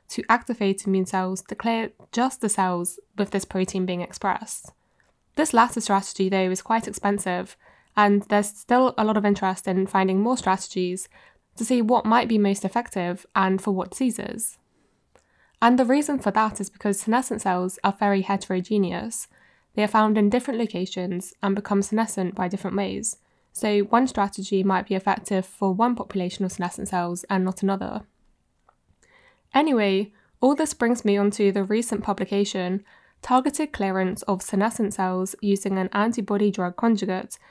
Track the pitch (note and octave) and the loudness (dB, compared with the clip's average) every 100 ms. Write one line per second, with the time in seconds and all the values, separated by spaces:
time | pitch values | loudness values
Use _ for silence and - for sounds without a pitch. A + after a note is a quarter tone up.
0 | - - - A#3+ A#3+ A#3 G3 G3 G3+ F#3+ | -10 -6 2 2 0 -2 0 0 0 0
1 | F#3 F#3 F#3 F#3+ - - A#3 A3+ A3 - | 0 -2 -2 -6 -10 -6 -2 -2 -4 -12
2 | - A#3 B3+ - G#3+ - F#3 F3 F3 - | -6 -2 -2 0 -2 0 0 0 -4 -8
3 | - - G3 G3 - F#3 F#3 F#3+ F#3 F3+ | -8 -4 -2 -2 -2 -2 -2 -2 -2 -4
4 | F3 - G3+ - A3 - - - _ _ | -6 -4 -2 -2 -6 -12 -14 -20 _ _
5 | _ _ _ - D#4 A#3 B3 A#3 - G3 | _ _ _ -2 4 4 4 2 0 0
6 | G3 - F#3+ F#3+ F#3 F#3 - A3+ A3+ - | 0 -2 0 2 2 0 -2 -2 -2 -4
7 | G3+ G3+ F#3+ F3+ F#3 - _ _ _ - | -2 0 -2 -4 -6 -14 _ _ _ 2
8 | G#3 G3+ G3+ G#3 G#3 - - B3 B3+ - | 4 4 2 0 0 -6 2 4 4 2
9 | G#3+ G#3+ G#3 G3+ F#3+ F#3 - F#3 F#3+ G3 | 0 2 2 2 0 -2 -2 -2 0 2
10 | F#3+ F#3+ A3+ B3+ G3 F#3+ - G3 F3+ F#3 | 2 2 2 0 0 -2 -2 -4 -4 -4
11 | - _ - _ _ - A3+ B3 A3 B3 | -10 _ -20 _ _ -8 0 2 4 2
12 | G#3+ A#3 A3+ A3 G3+ G3+ F#3+ A#3 A#3+ F#3+ | 4 2 4 4 4 2 -2 -4 -4 -4
13 | F3 F#3 - - F#3+ F#3+ G#3+ F#3 F3+ - | -4 -6 -4 0 2 2 0 -2 -4 -2
14 | C4 - - A3+ - - _ _ _ _ | -2 -2 -8 -8 -8 -10 _ _ _ _
15 | _ _ _ _ _ _ A#3 B3 A#3+ C#4+ | _ _ _ _ _ _ 4 6 4 2
16 | D4 C#4 - G#3+ A3 G#3 G3 - G#3 G3 | 2 -2 0 2 0 -2 -10 -4 -2 -2
17 | - A#3+ C4 A3 G3 F3+ F#3 - G3 G3 | 0 0 0 -2 -2 0 -2 -2 -4 0
18 | G3+ G3 F#3+ G3 - F#3 F3+ G#3 F3+ F3+ | 2 2 0 -2 -2 -4 0 0 0 -2
19 | A3+ - - _ _ _ _ - G#3 A3 | -8 -10 -12 _ _ _ _ -2 2 4
20 | G#3+ G#3+ G#3 B3 C4 A#3 A3+ F3+ F#3 G3 | 4 4 4 2 0 -4 -4 -4 -6 -6
21 | F3+ F3+ - - G3 G3 G3+ G3+ G3 G#3+ | -6 -6 -8 -4 -2 -2 0 0 0 -2
22 | A3+ - F3+ - F3+ F#3+ F#3+ F#3+ F#3+ G3 | -2 -2 -4 -4 -4 -4 -4 -4 -4 -4
23 | A3 - _ _ _ - G#3+ G#3 G3+ A#3 | -8 -8 _ _ _ -4 0 2 4 2
24 | C4 - G3+ - F#3+ G3 F#3+ F#3 - F#3+ | 2 0 -2 -4 -2 0 2 0 0 -2
25 | G3 - - F#3+ F#3 - G3 F#3 A#3+ A#3 | 0 -2 -2 -2 -2 -2 -2 2 0 0
26 | - G3 F3+ - F#3 - F3+ - G3 F3+ | -4 -4 -4 -4 -6 -4 -6 -6 -4 -2
27 | F3 F3 - F#3+ F#3 F#3 G3 G3 - G#3+ | -2 -6 -2 0 0 0 -2 -2 -4 -10
28 | - _ _ _ _ _ _ _ _ _ | -12 _ _ _ _ _ _ _ _ _
29 | _ _ _ _ _ C4+ D#4 A#3+ G3+ F#3+ | _ _ _ _ _ 2 4 4 4 2
30 | G#3 _ _ _ B3+ C#4+ D#4 - A#3 A#3+ | 0 _ _ _ 2 4 0 0 0 2
31 | G#3 G3+ G3+ G3+ G3+ G3 F#3+ G#3+ A#3 G#3+ | 2 4 2 2 2 2 0 0 0 -4
32 | G#3 F#3+ F#3 G3+ G3+ G3 F3+ F#3+ - _ | -2 -4 -2 0 0 -2 -2 -4 -6 _
33 | _ _ - B3+ C4+ - D4+ - G3 F#3+ | _ _ 0 2 2 -2 -4 -2 -2 0
34 | F#3 - - F#3+ - F#3+ A3 A3+ G3+ - | -2 -2 -4 -4 -2 0 0 0 -2 -2
35 | F#3 F#3 F#3+ - G3+ G3 G3 F#3+ F#3 G3+ | -2 -2 -4 -4 0 0 0 -2 0 0
36 | A3 A#3 G3 G3+ G#3 F#3+ F#3+ - A#3 G#3 | 0 -2 -2 0 0 0 -4 0 2 2
37 | F#3+ F#3 - - _ | 0 -4 -8 -14 _